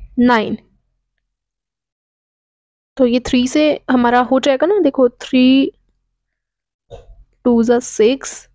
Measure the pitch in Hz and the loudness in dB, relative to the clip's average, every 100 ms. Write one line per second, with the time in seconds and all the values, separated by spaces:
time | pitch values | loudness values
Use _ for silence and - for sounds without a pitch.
0 | - - 247 233 214 214 _ _ _ _ | -8 -2 0 0 -2 -8 _ _ _ _
1 | _ _ _ _ _ _ _ _ _ _ | _ _ _ _ _ _ _ _ _ _
2 | _ _ _ _ _ _ _ _ _ - | _ _ _ _ _ _ _ _ _ -2
3 | 247 247 - 247 254 302 302 285 - 254 | 0 -2 -2 -2 0 0 0 -2 -2 0
4 | 240 247 247 262 285 262 330 415 302 269 | 2 0 0 0 0 0 0 0 0 2
5 | 247 - - 254 254 269 277 - _ _ | 0 -2 -4 2 4 2 0 -6 _ _
6 | _ _ _ _ _ _ _ _ _ - | _ _ _ _ _ _ _ _ _ -20
7 | - - _ _ 247 233 226 240 - - | -20 -20 _ _ 0 0 2 0 -2 0
8 | 214 269 - - - | 0 0 -8 -14 -18